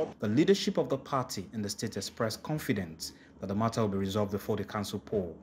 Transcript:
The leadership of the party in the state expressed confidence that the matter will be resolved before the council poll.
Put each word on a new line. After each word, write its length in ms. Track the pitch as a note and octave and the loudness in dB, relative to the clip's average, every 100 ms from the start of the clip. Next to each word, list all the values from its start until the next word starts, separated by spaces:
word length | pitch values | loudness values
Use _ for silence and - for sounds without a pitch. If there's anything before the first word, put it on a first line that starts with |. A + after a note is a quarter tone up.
| D#3 - | -2 -2
The 80 | G#2+ | 2
leadership 500 | A2+ E3+ G3 - G3 | 6 6 6 4 2
of 100 | E3 | 2
the 100 | C3+ | 0
party 480 | - C3+ B2 - F2+ | 0 -2 -2 -6 -6
in 80 | A2+ | -4
the 80 | G2+ | -4
state 280 | - A2+ G#2 | -4 -4 -4
expressed 460 | - - A2+ - | -6 -2 -2 -2
confidence 680 | - D3+ - G#2 F2 D#2+ - - - - | -4 -2 0 0 -2 -6 -10 -12 -20 -10
that 80 | F#2+ | -4
the 60 | |
matter 280 | G2 A2+ A#2 | 0 2 2
will 60 | A2 | 2
be 100 | G2 | 2
resolved 340 | G2 G#2 G2+ | 0 2 2
before 240 | G2+ - G#2+ | 0 0 -2
the 80 | |
council 340 | G3 - - G3+ | -2 -4 -4 -4
poll. 380 | - - E2+ D#2 | -2 -2 -2 -6